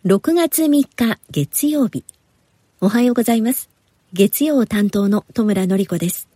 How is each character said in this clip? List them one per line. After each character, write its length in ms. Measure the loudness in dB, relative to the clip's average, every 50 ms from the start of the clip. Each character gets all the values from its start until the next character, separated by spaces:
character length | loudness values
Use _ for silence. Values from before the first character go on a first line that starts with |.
| 4
六 300 | 2 2 2 2 0 0
月 340 | 2 0 0 0 0 2 2
三 160 | 2 2 0
日 340 | -2 _ -2 -2 -2 -2 _ _ _
月 360 | -4 -4 -4 -4 -4 -2 -2
曜 220 | 0 0 0 0 -2
日。 160 | -2 -8 -10 -10 _ _ _ _ _ _ _ _ _ _ _ _ _ _
お 80 | -2 0
は 100 | 2 2
よ 120 | 2 2
う 20 | 2
ご 80 | 0
ざ 100 | 0 0
い 80 | 0 0
ま 140 | 0 -2 -4
す。 160 | -4 -8 _ _ _ _ _ _ _ _ _
月 320 | 0 0 2 2 2 -2 -2
曜 220 | 0 2 0 0
担 240 | 0 0 -2 0 0
当 180 | 0 0 0 0
の 160 | 0 -2 -4 _
戸 140 | -4 -2 0
村 200 | 0 0 0 0
典 200 | 0 0 0 0
子 100 | -2 -4
で 140 | -4 -4 -4
す。 180 | -6 -8 -14 _ _